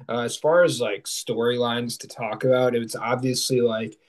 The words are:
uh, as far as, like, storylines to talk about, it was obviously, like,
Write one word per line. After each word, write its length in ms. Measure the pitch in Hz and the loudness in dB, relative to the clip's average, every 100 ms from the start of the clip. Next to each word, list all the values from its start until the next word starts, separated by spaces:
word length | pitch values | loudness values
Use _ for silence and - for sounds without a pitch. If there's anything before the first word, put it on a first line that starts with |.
| - | -6
uh, 140 | 117 | -4
as 160 | 120 - | -4 -2
far 260 | 151 170 | 2 6
as, 160 | 175 120 | 4 2
like, 240 | 117 101 | -2 -4
storylines 960 | - - - 113 120 123 120 120 120 - | -6 -8 -4 0 0 0 0 -2 -4 -8
to 80 | - | -12
talk 380 | - 113 110 131 | -10 -8 -2 2
about, 280 | 127 127 | 4 4
it 60 | 117 | 0
was 160 | 113 - | -2 -6
obviously, 640 | 110 123 131 123 - 127 | -4 -2 0 -2 0 2
like, 380 | 117 110 110 - | 2 0 -6 -10